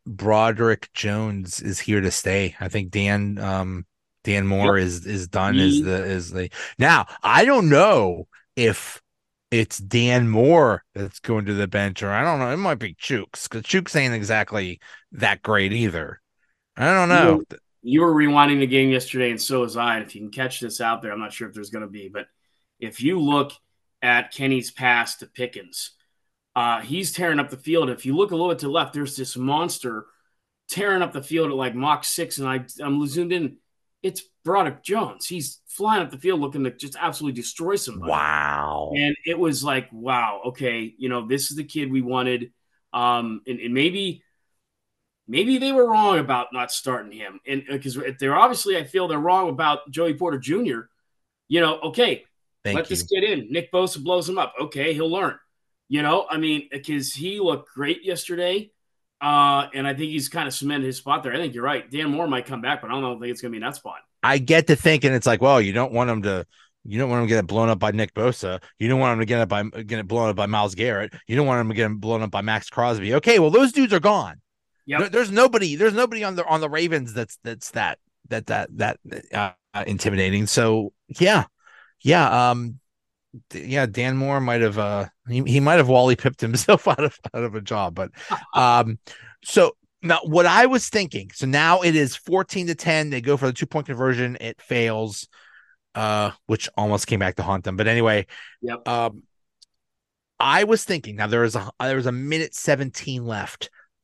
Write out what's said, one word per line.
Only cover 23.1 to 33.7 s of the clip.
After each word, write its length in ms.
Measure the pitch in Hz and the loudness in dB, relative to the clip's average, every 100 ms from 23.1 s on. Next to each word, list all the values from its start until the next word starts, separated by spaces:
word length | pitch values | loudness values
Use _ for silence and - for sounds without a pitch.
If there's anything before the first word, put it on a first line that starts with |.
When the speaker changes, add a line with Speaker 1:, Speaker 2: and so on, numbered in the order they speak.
| 185 | 0
Speaker 2:
look 320 | 143 143 139 - _ _ _ _ | 0 0 -2 -8 _ _ _ _
at 300 | 123 120 123 | 2 2 0
Kenny's 380 | - 135 131 120 | -4 -2 -2 -2
pass 460 | - 127 120 117 - | -2 2 2 0 -8
to 100 | 123 | -16
Pickens, 680 | - 123 - 90 - - _ _ _ _ _ _ 127 | -8 -8 -8 -16 -14 -14 _ _ _ _ _ _ -2
uh, 240 | 120 117 | 0 0
he's 320 | 113 170 185 | -4 -6 -6
tearing 260 | - 175 147 | -4 0 0
up 120 | 135 | -2
the 60 | 127 | -8
field. 340 | 151 165 135 | 0 0 0
If 160 | 120 127 | -4 -2
you 100 | 151 | 0
look 140 | 202 | 0
a 40 | |
little 140 | 165 175 | 0 -2
bit 100 | 131 | -2
to 60 | 139 | -2
the 60 | |
left, 220 | 160 139 | -2 -2
there's 200 | 147 139 | -6 -8
this 220 | - 127 127 | -8 -10 -6
monster 680 | 131 147 170 - 123 110 - _ _ _ _ _ - | -2 0 -2 -6 -8 -8 -12 _ _ _ _ _ -12
tearing 340 | 180 208 190 | -4 0 0
up 100 | 170 | 0
the 100 | 143 | -4
field 280 | 131 160 156 | -4 -2 0
at, 60 | 135 | 0
like, 180 | 127 | -4
Mach 280 | 117 143 147 | -2 0 0
six, 360 | - - 165 - | -2 -4 -6 -6
and 100 | 135 | -4
I, 160 | 131 127 - | -4 -6 -10
I'm 240 | 143 143 143 | -2 -2 -2
zoomed 260 | 147 175 | -4 -2
in. 260 | 175 143 - _ | -2 -4 -8 _